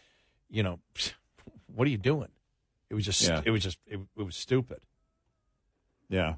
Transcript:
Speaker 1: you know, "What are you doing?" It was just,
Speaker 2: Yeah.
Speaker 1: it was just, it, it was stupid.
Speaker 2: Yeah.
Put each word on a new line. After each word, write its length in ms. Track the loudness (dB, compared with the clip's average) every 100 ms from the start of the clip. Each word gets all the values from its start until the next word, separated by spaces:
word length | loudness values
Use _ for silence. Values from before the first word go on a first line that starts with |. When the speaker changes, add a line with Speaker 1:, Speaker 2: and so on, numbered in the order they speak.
| _ _ _ _ _
Speaker 1:
you 140 | -2
know, 160 | -2 -4 _ -8 -6 -8 _ _ -20 -20 -12
"What 140 | 0 2
are 20 |
you 80 | 2
doing?" 300 | 0 0 -4 _ _ _ _ _ _
It 60 | -2
was 100 | 0
just, 160 | 2
Speaker 2:
Yeah. 200 | 4 2 2
Speaker 1:
it 60 |
was 120 | 0
just, 140 | 0 -6 -10
it, 120 | -12 -10 -10
it 40 |
was 120 | -8 -8
stupid. 440 | 0 0 0 -10 _ _ _ _ _ _ _ _ _ _ _ _ -4
Speaker 2:
Yeah. 260 | 0 0